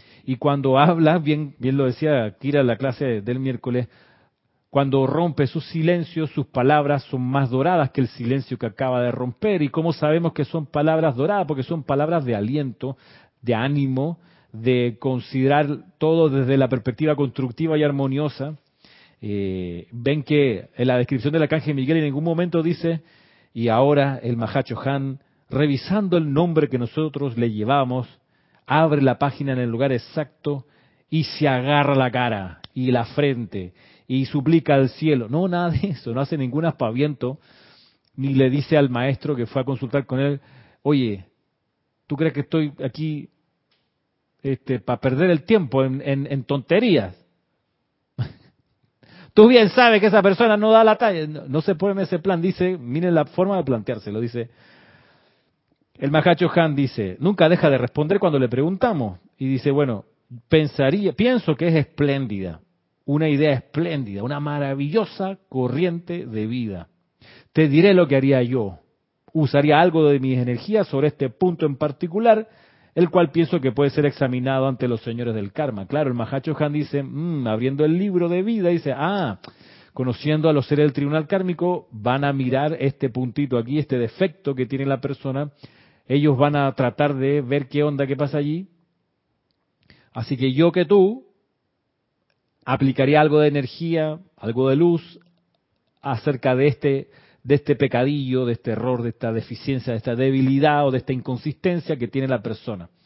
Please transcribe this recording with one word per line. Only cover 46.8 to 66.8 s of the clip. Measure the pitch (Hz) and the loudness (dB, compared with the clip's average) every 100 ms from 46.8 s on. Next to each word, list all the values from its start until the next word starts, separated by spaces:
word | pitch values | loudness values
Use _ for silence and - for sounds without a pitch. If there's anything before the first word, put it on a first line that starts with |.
| 240 151 92 - _ _ _ _ _ _ _ _ _ - | 4 2 0 -12 _ _ _ _ _ _ _ _ _ -8
<laughs> | - - _ _ _ _ _ _ _ - - | -8 -10 _ _ _ _ _ _ _ -20 0
Tú | - 220 | 8 10
bien | 247 202 | 10 6
sabes | 254 240 214 | 6 6 6
que | 208 | 4
esa | 208 | 4
persona | 196 185 233 208 | 4 4 2 4
no | 220 | 6
da | 220 | 6
la | 220 214 | 6 4
talla. | 226 170 151 | 2 0 -4
No, | 151 139 | -8 -4
no | 143 | -2
se | 156 | 0
pone | 165 202 | 0 0
en | 196 | -2
ese | 185 175 | -2 -2
plan, | 190 170 | 0 0
dice, | 180 - 185 180 | 0 0 -2 -2
miren | 120 143 180 | -4 -2 2
la | 165 | 2
forma | 139 - 190 196 | 0 0 0 0
de | |
planteárselo, | 139 120 104 113 104 107 | -2 -2 -2 -8 -6 -6
dice. | 117 120 113 _ _ - _ _ _ _ _ _ _ _ _ _ _ - | -6 -6 -10 _ _ -20 _ _ _ _ _ _ _ _ _ _ _ -8
El | 139 | 0
Mahacho | 156 165 165 175 180 | 2 2 2 2 2
Han | 160 | 0
dice, | 139 131 - 98 92 | 0 -2 -2 -6 -2
nunca | 165 185 160 | -2 2 4
deja | 175 156 | 4 2
de | 131 | 2
responder | 123 - 151 196 | 0 -2 0 0
cuando | 180 143 | 2 0
le | 123 | 0
preguntamos. | 120 156 190 247 165 107 92 _ - | 0 -2 0 -2 -2 -4 -8 _ -8
Y | 131 | -4
dice, | 131 143 | -2 0
bueno, | 139 139 104 - _ - 120 - | 0 0 -2 -10 _ -20 -12 2
pensaría, | 160 151 - 135 190 196 | 2 2 0 0 2 -2
pienso | - 233 254 - | 0 0 0 0
que | 147 170 | -2 2
es | |
espléndida, | 160 135 - 147 139 127 101 92 80 _ _ _ _ | 0 0 -2 -2 -2 -4 -6 -8 -10 _ _ _ _
una | - 147 156 | -4 0 2
idea | 139 151 | 2 2
espléndida, | 131 - 147 170 147 110 98 | 0 -4 -4 -4 -4 -6 -8
una | 120 143 | -6 -6
maravillosa | 147 147 139 139 143 214 214 - 190 196 _ | -6 -4 -4 -4 -2 -2 -4 -6 -8 -8 _
corriente | 131 123 131 180 170 175 175 - | -4 -2 0 -2 -4 -8 -10 -8
de | 110 110 | -6 -4
vida. | 123 110 92 | -4 -6 -8